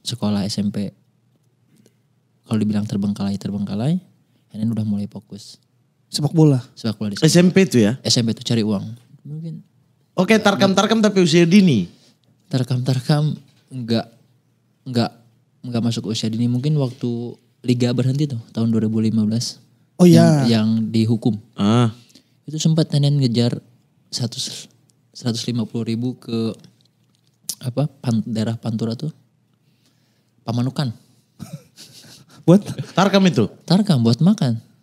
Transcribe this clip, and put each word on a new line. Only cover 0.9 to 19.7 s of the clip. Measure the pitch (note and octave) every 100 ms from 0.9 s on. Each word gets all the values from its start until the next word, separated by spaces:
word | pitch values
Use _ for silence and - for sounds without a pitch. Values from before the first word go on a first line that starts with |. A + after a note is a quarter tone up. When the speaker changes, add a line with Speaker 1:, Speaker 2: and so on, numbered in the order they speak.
| _ _ _ _ _ _ _ _ _ _ _ _ _ _ _ _
Speaker 1:
kalau | A2+
dibilang | G#2 G#2 G#2
terbengkalai, | G#2 G2+ G2+ G2+ G2+
terbengkalai, | G2+ G2+ G2+ G2 B2+ F3+ - _ _ _ _ G#2
Anin | A2
udah | A2 G#2+
mulai | G2+
fokus. | G2+ - _ G2 - - _ _ _ _ _
Speaker 2:
Sepak | - D3
bola? | E3+ D#3 C3+ -
Speaker 1:
Sepak | - A#2 G#2
bola | G#2+
di | G2+
sana. | D#3
Speaker 3:
S | E3+
M | F3+
P | F3+ F3+
tuh | A#2+
ya? | G#2 C3
Speaker 1:
S | - -
M |
P | A2+
tuh | G#2+ -
cari | A#2
uang. | G#2+ G2+ G#2+ A#2 _ -
Mungkin. | C#3 D3+ E3 D#3 - _ _ _ _ -
Speaker 3:
Oke, | F#3 A3
tarkam-tarkam | G#3 G3 G3 F#3+ G#3 A3+
tapi | G#3+ F#3+
usia | F3 E3+
dini? | E3+ G3+ F#3+ A#2 F2 _ _ _ _ _ _
Speaker 1:
Tarkam-tarkam | C3 B2 B2+ B2+ C3 - D3+ D3+ - _ _ _
nggak, | C3 A2+ A2+ - _ _ _ _ _ _ _ -
nggak, | A#2+ F3+ - _ _ _ _ C3
nggak | A#2+
masuk | A#2 A#2 F#2
usia | A2 A2
dini. | A2 A#2+
Mungkin | B2 C#3+ D3+
waktu | C3 A#2+ B2 A#2+ A#2+ - _ _ B2+
Liga | A#2+ B2
berhenti | B2 B2 C3+ D3+
tuh, | A#2 -
tahun | - A2+
dua | A2+ A2
ribu | A2
lima | A2 A2 G#2+
belas. | A2+ B2 - _